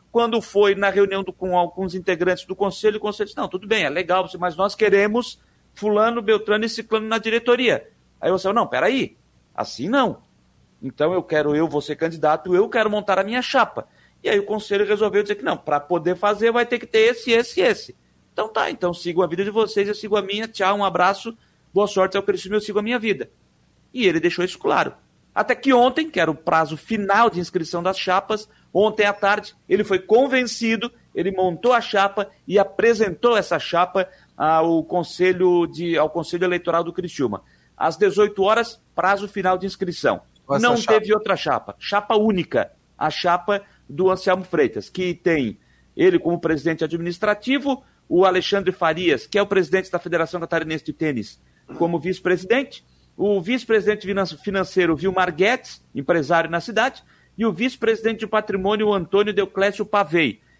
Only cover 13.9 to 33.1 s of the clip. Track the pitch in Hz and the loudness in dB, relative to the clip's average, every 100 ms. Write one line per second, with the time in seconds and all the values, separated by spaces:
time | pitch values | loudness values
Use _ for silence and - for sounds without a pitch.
13.9 | _ _ _ - 208 202 214 - 202 202 | _ _ _ -2 0 0 -4 -2 0 2
14.9 | 208 208 196 208 202 247 185 - 147 - | 2 2 2 0 -2 -4 -4 -2 -2 0
15.9 | 175 160 180 208 202 226 233 240 240 220 | -2 0 0 0 2 2 0 0 -4 -2
16.9 | 220 226 233 254 226 247 - 277 - - | 2 4 2 0 0 0 0 0 0 -6
17.9 | - _ _ _ - 214 - - 285 175 | -20 _ _ _ -8 -6 -4 -4 -2 -4
18.9 | 175 175 170 175 175 202 214 214 208 202 | -4 -4 0 0 0 -2 0 0 0 -2
19.9 | 208 214 208 196 208 226 - 190 208 196 | -4 -2 -2 -2 -6 -6 -2 0 0 0
20.9 | 175 180 196 226 226 _ _ _ 190 202 | 2 2 0 -6 -14 _ _ _ 0 0
21.9 | 190 190 196 202 185 190 208 208 202 214 | 2 0 0 -2 -4 -2 -4 -2 -4 -2
22.9 | 247 220 190 - _ _ _ _ _ _ | -2 -2 -4 -6 _ _ _ _ _ _
23.9 | 254 196 160 170 175 180 - - - 147 | 0 2 2 0 0 -4 -4 0 2 0
24.9 | - _ _ _ - 220 247 269 247 254 | -4 _ _ _ -2 -2 0 2 4 4
25.9 | 254 311 - 160 147 - 160 151 156 - | 2 -2 0 -2 -2 0 0 0 -4 -6
26.9 | 220 196 202 233 170 170 180 - 175 180 | -4 2 4 2 0 -4 -4 -4 -4 -4
27.9 | 185 - 185 196 214 - _ _ 180 214 | -2 0 0 0 -6 -8 _ _ 0 2
28.9 | 214 202 202 196 208 - - - 196 208 | 2 0 2 0 0 -4 -14 -2 0 2
29.9 | 185 - 220 269 254 240 - 226 220 240 | -2 4 4 4 2 0 -2 -2 -2 -4
30.9 | - _ - 185 190 185 165 247 240 - | -12 _ -4 -2 0 -2 0 2 2 2
31.9 | 202 196 202 202 _ - 196 196 - 226 | 0 0 0 -8 _ 0 2 2 2 4
32.9 | 214 208 | 4 0